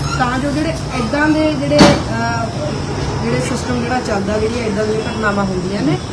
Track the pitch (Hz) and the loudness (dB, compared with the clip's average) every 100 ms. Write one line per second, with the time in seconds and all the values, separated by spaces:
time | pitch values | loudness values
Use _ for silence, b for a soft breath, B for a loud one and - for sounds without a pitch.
0 | - - 247 254 285 285 311 285 - 254 | -4 0 0 0 0 0 -2 -2 -4 -4
1 | 220 285 302 311 311 285 285 294 - - | -2 2 2 4 2 0 2 6 6 6
2 | - 226 233 233 233 208 202 - - - | 0 -2 -2 -2 -4 -4 -4 -4 -4 -4
3 | - - 226 247 247 233 - 247 233 247 | -4 -2 0 0 0 -2 -2 -2 0 -2
4 | 240 202 196 214 220 240 226 196 214 214 | 0 -2 0 0 0 0 -2 0 0 0
5 | 220 220 214 202 196 185 180 196 156 147 | -2 -2 0 0 0 -2 -2 0 0 0
6 | - | -2